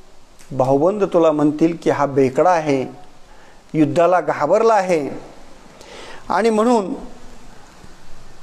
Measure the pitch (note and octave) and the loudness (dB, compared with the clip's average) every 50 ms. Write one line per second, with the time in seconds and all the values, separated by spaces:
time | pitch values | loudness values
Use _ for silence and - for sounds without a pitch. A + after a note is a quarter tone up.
0 | - - - - - - - - - - C#3+ C3 B2+ C3 C#3 C#3 D3+ F3+ G#3 G#3 | -20 -20 -20 -20 -20 -20 -20 -20 -16 -6 -2 0 2 2 4 4 4 2 2 0
1 | G3 E3+ - F3 E3 D#3+ D3+ D3+ D3 D3+ C#3+ D3+ E3 E3+ E3+ E3 - E3 C3+ C#3+ | 0 0 2 2 4 4 4 2 2 2 2 2 2 0 0 0 -2 -2 0 0
2 | C#3+ C3+ C3+ C#3 C3+ B2+ B2+ D#3 - F3+ F3+ E3 D#3 D3+ C#3 C3+ B2 - - - | 0 0 2 2 2 2 2 2 4 4 4 2 2 0 -2 -2 -2 -6 -10 -16
3 | - - - - - - - - - - - - - - - D#3 D3+ C#3 C3+ E3 | -20 -20 -20 -20 -20 -20 -20 -20 -20 -20 -20 -20 -14 -4 0 2 2 2 2 2
4 | E3+ E3+ F#3 F3 D#3 D3+ D3 - D3 D3 F3+ A3 A3+ A3+ A3 G3+ F#3+ F#3 F3+ D#3 | 4 4 4 2 2 0 -2 -2 0 2 2 4 4 4 4 2 2 0 0 -2
5 | C#3 B2+ - - - - - - - - - - - - - - - - - - | -2 -4 -8 -10 -14 -16 -20 -20 -20 -20 -20 -20 -20 -20 -20 -20 -20 -20 -20 -18
6 | - - - - - - - F3+ G#3+ A#3 A3 G#3 A3 B3 B3 A3+ G3 F3+ - - | -18 -16 -16 -12 -6 -4 -2 0 2 2 2 2 2 4 2 2 0 -2 -6 -10
7 | - - - - - - - - - - - - - - - - - - - - | -12 -14 -16 -16 -16 -16 -16 -16 -18 -18 -18 -18 -20 -20 -20 -20 -20 -20 -18 -16
8 | - - - - - - - - | -12 -12 -10 -10 -12 -12 -14 -16